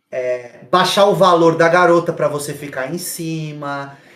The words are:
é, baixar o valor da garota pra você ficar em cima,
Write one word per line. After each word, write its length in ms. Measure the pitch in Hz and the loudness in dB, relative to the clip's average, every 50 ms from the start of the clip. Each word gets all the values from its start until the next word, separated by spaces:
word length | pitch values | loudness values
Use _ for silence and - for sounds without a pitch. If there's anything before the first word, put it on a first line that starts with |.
| _ - | _ -12
é, 540 | 151 131 127 127 123 123 123 120 - - - - | -8 -6 -4 -4 -6 -6 -8 -14 -20 -20 -8 0
baixar 360 | 175 180 180 180 - 208 196 | 0 2 2 2 2 2 4
o 80 | 208 180 | 4 4
valor 420 | 160 190 180 175 165 165 165 160 | 4 4 4 6 6 4 4 4
da 120 | - 165 165 | 4 2 4
garota 440 | 175 180 180 170 170 170 165 170 | 4 4 4 4 4 2 2 -2
pra 160 | 160 - 156 139 | -4 -2 -4 -4
você 260 | 147 143 - - 143 | -4 -4 -8 -8 -10
ficar 380 | - 147 139 - 135 131 139 | -10 -10 -10 -8 -8 -8 -6
em 60 | 165 175 | -8 -8
cima, 960 | - - - - 165 160 160 156 156 151 147 147 147 143 139 139 139 139 - - _ - - | -8 -10 -10 -8 -8 -8 -6 -8 -8 -10 -10 -10 -10 -8 -8 -8 -10 -12 -16 -20 _ -20 -16